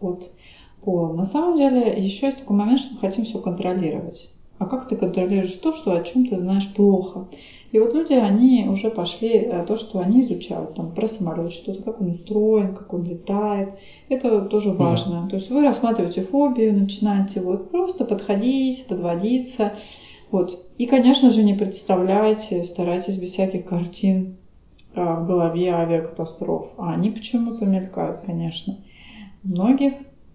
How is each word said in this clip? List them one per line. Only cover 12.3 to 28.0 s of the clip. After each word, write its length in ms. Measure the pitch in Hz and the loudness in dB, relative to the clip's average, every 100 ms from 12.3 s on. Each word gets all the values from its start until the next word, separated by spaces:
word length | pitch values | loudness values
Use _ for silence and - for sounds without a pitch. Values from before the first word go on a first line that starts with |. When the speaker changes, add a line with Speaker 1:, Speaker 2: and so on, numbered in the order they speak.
| 208 214 214 190 | 0 4 4 2
Speaker 1:
как 200 | - - | -4 -10
он 100 | 180 | -8
летает. 640 | 170 170 - 202 208 202 196 - - - - | -6 -8 -4 -2 -2 -2 -4 -10 -20 -18 -6
Это 320 | 254 247 214 | -2 2 2
тоже 300 | 196 214 208 165 | 2 0 0 2
Speaker 2:
Мгм. 0 | |
Speaker 1:
важно. 480 | 147 170 190 170 185 | 2 2 -2 -4 -4
То 80 | 196 | -6
есть 140 | - | -2
вы 120 | 269 | 2
рассматриваете 600 | 285 214 226 226 175 - | 4 4 0 0 -2 -4
фобию, 520 | 190 277 285 240 220 | -2 2 2 2 2
начинаете 640 | 202 196 - 208 196 196 190 | 4 0 0 0 2 0 -2
вот 300 | 180 196 - | -4 -4 -2
просто 340 | 349 370 - 233 | -2 -2 -2 -2
подходить, 800 | 196 - 202 240 269 262 254 - | -2 -2 0 0 0 0 -2 -6
подводиться. 840 | 180 170 170 208 254 247 - 208 - - - - - - | -4 -2 -2 0 0 0 -2 -2 -4 -14 -20 -20 -20 -4
Вот. 260 | 196 180 - - - | -2 -2 -6 -12 -6
И, 80 | 240 | 2
конечно 440 | 269 247 285 254 | 6 6 8 8
же, 120 | 214 | 8
не 120 | 208 | 6
представляйте, 1080 | 196 190 - - 185 185 202 214 214 - 180 | 4 0 -4 0 2 4 4 4 2 -2 -4
старайтесь 540 | 175 - 175 185 208 190 | -4 -4 -2 -2 -2 -4
без 120 | 180 | -4
всяких 340 | - 190 185 | -2 -2 -2
картин, 640 | - 175 175 - 190 190 190 - - - _ - - | -4 -4 -4 -2 2 2 0 -8 -20 -20 _ -20 -12
э, 220 | - 170 170 | -4 -2 -2
в 80 | |
голове 440 | 170 180 165 170 180 | 0 2 2 0 0
авиакатастроф. 1040 | 170 165 165 - - 165 - - - - - | 0 2 0 -2 -8 -10 -6 -4 -4 -6 -10
А 140 | 170 | -4
они 180 | 165 208 | -2 -2
почему-то 560 | - - 233 233 - 196 | -2 -4 -2 -2 -2 0
мелькают, 520 | 190 185 185 | 0 -2 -6